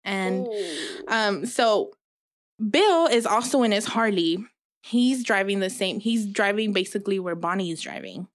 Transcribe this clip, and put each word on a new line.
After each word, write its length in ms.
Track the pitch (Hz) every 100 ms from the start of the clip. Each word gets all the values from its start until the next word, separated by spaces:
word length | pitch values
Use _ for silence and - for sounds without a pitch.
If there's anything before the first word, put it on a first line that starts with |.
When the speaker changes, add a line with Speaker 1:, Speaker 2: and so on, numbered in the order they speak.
Speaker 1:
And, 440 | 196 196 190 190 233
Speaker 2:
Ooh. 580 | 208 175 151 - - -
Speaker 1:
um, 380 | 226 214 185
so 460 | 247 - 233 208 - - _ _ _ _ _ _ 214
Bill 380 | 269 415 330 330
is 180 | 233
also 380 | 233 214 247 277
in 80 | 233
his 140 | 208
Harley. 580 | 220 226 226 190 165 180 226 _ _ _
He's 420 | - 240 247 262
driving 360 | 240 202 196 196
the 100 | 190
same, 300 | - 190 214
he's 280 | 214 226 208
driving 460 | 202 202 208 220
basically 460 | 196 190 208 202 196
where 160 | 180
Bonnie 360 | 170 170 190 180
is 100 | 160
driving. 460 | - - - 185 185